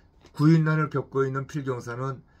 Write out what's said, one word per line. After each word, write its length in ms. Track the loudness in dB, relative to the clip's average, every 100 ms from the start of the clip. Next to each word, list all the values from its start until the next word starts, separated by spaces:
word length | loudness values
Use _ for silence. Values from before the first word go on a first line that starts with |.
| _ _ -18
구인난을 560 | 2 6 6 4 0 0
겪고 360 | -2 -2 -2 -2
있는 220 | -2 -6
필경사는 760 | -6 -6 -6 -6 -8 -8 -8 -16 _